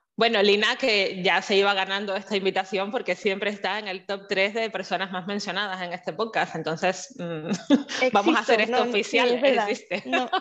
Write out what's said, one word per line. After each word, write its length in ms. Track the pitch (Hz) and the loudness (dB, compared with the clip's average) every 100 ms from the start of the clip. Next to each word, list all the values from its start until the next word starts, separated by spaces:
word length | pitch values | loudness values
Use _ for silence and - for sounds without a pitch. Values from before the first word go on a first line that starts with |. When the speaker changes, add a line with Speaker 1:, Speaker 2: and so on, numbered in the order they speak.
| _ - | _ 0
Speaker 1:
Bueno, 280 | 233 220 | 2 4
Lina, 320 | 202 208 214 254 | 4 4 2 2
que 480 | 262 208 190 190 | 2 2 0 0
ya 180 | 180 175 | 2 2
se 140 | 180 196 | 2 4
iba 180 | 202 | 4
ganando 420 | 196 190 196 208 190 | 2 0 -2 -4 -6
esta 200 | 202 202 | -4 -2
invitación 540 | 190 185 190 196 202 | 0 -2 -2 -4 -2
porque 240 | 233 202 - | -4 -4 -2
siempre 340 | 208 190 202 | -2 -2 -2
está 300 | 202 190 208 | -2 -4 -4
en 80 | 208 | -6
el 180 | 190 - | -8 -8
top 220 | 202 202 | -8 -4
tres 240 | 190 196 | 0 0
de 160 | 220 226 | 0 -4
personas 420 | 190 190 180 185 | -6 -4 -4 -4
más 140 | 185 180 | -6 -6
mencionadas 560 | 202 202 180 208 185 | -6 -4 -4 -4 -6
en 100 | 175 | -8
este 220 | 175 - | -8 -8
podcast. 400 | 165 226 175 175 | -6 -2 -2 -2
Entonces, 640 | 160 156 160 185 185 - - | -4 -6 -2 -2 -2 -8 -10
mm, 320 | 175 160 156 | -10 -8 -6
<laughs> 640 | 202 - 285 - - 262 | -4 4 2 2 -2 2
vamos 220 | 208 202 247 | 4 4 2
a 40 | |
Speaker 2:
Existo, 0 | |
Speaker 1:
hacer 220 | - 226 | 4 2
esto 100 | 220 | 4
Speaker 2:
no, 40 | 247 | 2
no, 40 | 247 | 2
sí, 40 | |
Speaker 1:
oficial. 380 | 214 190 226 247 | 0 0 2 2
Speaker 2:
es 100 | 240 | 4
verdad. 280 | 277 240 208 | 4 2 0
Speaker 1:
Existe. 320 | 247 - 180 254 | -4 -6 -8 -2
Speaker 2:
No, 240 | 262 247 370 | -2 0 -2